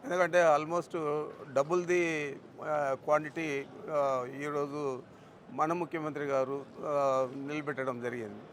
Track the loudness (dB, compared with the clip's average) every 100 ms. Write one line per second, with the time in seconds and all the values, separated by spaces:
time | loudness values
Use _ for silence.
0 | -2 2 4 6 8 6 4 -2 -2 -2
1 | 0 -2 -4 -10 -2 0 2 2 2 2
2 | 2 0 -4 -8 -14 -10 -2 0 0 -2
3 | 2 2 2 -4 -2 -2 -4 -12 -2 2
4 | 2 2 -2 -6 -4 -2 -2 -2 -4 -4
5 | -10 -20 -20 -20 -12 -2 0 0 -2 -4
6 | -4 -4 0 0 0 -4 -8 -8 -2 2
7 | 2 2 0 -4 -6 -6 -4 -4 -4 -2
8 | -4 -4 -8 -10 -14